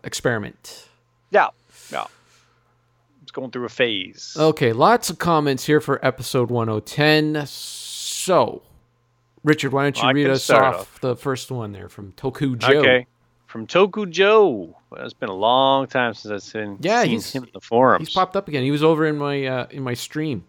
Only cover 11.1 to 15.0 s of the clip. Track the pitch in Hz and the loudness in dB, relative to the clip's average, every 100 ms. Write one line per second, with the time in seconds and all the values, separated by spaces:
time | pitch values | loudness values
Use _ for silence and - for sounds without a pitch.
11.1 | 120 143 127 - 127 107 98 95 - 101 | -4 -6 -6 -8 -10 -10 -12 -16 -18 -18
12.1 | - 131 - 139 120 123 143 135 127 123 | -10 -8 -4 -4 0 2 4 4 2 0
13.1 | _ _ _ _ 113 107 175 196 208 196 | _ _ _ _ -14 -2 2 2 0 -4
14.1 | 165 196 220 196 110 82 - _ - | 2 4 6 4 2 -8 -16 _ -14